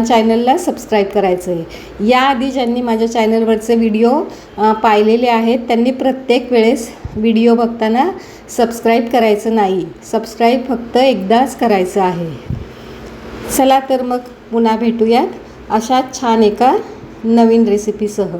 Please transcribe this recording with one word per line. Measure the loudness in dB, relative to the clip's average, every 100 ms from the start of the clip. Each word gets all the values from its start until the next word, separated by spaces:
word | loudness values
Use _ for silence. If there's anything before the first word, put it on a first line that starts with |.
| 2
चॅनलला | 2 4 2 2 0
सबस्क्राईब | 0 -6 -2 0 0
करायचं | 0 0 -2 -2
आहे. | -6 -6 -14 -16 -4 0
याआधी | 2 2 0 -2
ज्यांनी | -2 -2 -2
माझ्या | -2 -2 -2
चॅनलवरचे | 0 0 2 2 0 0 0
व्हिडिओ, | 2 2 2 2 -2 -10 -14 -2
अ, | 0
पाहिलेले | 2 2 4 4 2 2
आहेत, | 2 2 0
त्यांनी | 0 0 0
प्रत्येक | 0 -2 -2 0 0 2
वेळेस | 2 2 2 -4 -12 -12 -2
व्हिडिओ | 0 4 4 4
बघताना | 0 -2 -2 0 0 -4 -12 -20 -10
सबस्क्राईब | -2 -2 0 0 0 2
करायचं | 2 2 2 0 0
नाही, | 2 0 -4 -10 -6
सबस्क्राईब | -6 -4 0 2 2 -2
फक्त | -6 -2 2
एकदाच | 2 2 2 2 2 0
करायचं | 0 0 0 0
आहे. | -2 -2 -6 -10 -10 -10 -10 -18 -18 -18 -16 -16 -16 -14 -6 0
चला | 4 2
तर | 2 -2
मग | -2 -4 -6 -18 -6
पुन्हा | 0 2 2
भेटूयात | 0 0 2 2 2 -4 -16 -18 -4
अशाच | -4 0 0 -2 -4
छान | 0 2
एका | 2 4 2 2 -2 -14 -18 -8
नवीन | 0 4 4 4 2
रेसिपीसह. | 0 -2 -4 -4 -4 -4